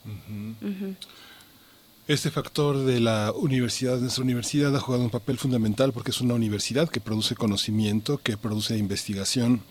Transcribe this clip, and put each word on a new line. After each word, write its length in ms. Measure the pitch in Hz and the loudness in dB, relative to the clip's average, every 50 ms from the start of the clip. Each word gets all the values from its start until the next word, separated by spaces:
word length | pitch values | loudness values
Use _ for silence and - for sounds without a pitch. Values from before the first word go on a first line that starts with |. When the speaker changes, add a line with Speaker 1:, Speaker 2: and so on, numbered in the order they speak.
| - | -14
Speaker 1:
Ujú. 640 | 110 107 95 - - 107 101 104 110 113 107 214 208 | -14 -14 -14 -12 -12 -10 -10 -8 -10 -10 -8 -6 -8
Speaker 2:
Ujú. 260 | 196 190 202 196 190 - - - - - - - - - - - - - - - - - - - - - - | -6 -6 -8 -8 -10 -12 -16 -20 -20 -20 -20 -20 -20 -20 -20 -20 -20 -20 -20 -20 -20 -20 -20 -20 -20 -14 -2
Speaker 1:
Este 240 | - 147 131 - 147 | 0 0 0 0 -2
factor 480 | - 147 127 - - - 147 147 143 139 | -2 -2 -6 -2 -2 0 2 2 2 2
de 220 | 135 131 123 120 | 2 2 4 4
la 320 | 117 113 110 107 107 104 - | 4 4 4 2 2 0 0
universidad, 640 | - 214 147 131 127 123 113 - - 127 123 127 123 | 0 0 2 2 2 2 0 -2 -2 0 0 0 0
nuestra 260 | 123 123 - 131 127 | 0 -2 -2 0 0
universidad 500 | 127 123 120 110 - - 147 147 143 139 | 0 0 0 -2 0 0 2 2 2 2
ha 60 | 135 | 0
jugado 240 | 98 127 127 123 123 | 0 0 0 2 2
un 60 | 117 | 0
papel 280 | - 120 - - 131 - | -2 -4 -2 -2 -4 -2
fundamental 540 | - 135 127 117 110 107 104 101 131 135 | 0 0 2 2 2 2 2 4 2 2
porque 180 | 120 120 110 - | 2 -2 -4 -4
es 100 | 123 - | -2 0
una 140 | 127 123 120 | 0 2 2
universidad 540 | 117 113 107 104 98 - - 117 135 165 160 | 2 2 0 0 -2 -2 -2 0 0 0 0
que 120 | - 127 | 0 -6
produce 340 | - 110 107 107 110 - 120 | -4 -2 -2 -2 0 -2 -2
conocimiento, 840 | - 117 107 101 98 - - 107 110 107 104 104 110 110 - 147 139 | 0 0 0 2 0 0 0 2 2 2 2 0 0 0 -2 -4 -2
que 180 | - - 107 | -2 -4 -4
produce 400 | 104 - 113 104 107 107 - 117 | -4 -4 -4 -4 -2 -2 -2 -2
investigación 840 | 107 104 92 98 - - - 101 98 95 - - 131 120 120 123 110 - - | -2 0 -2 -2 -4 -4 -4 -6 -4 -2 0 0 2 4 4 2 2 0 -12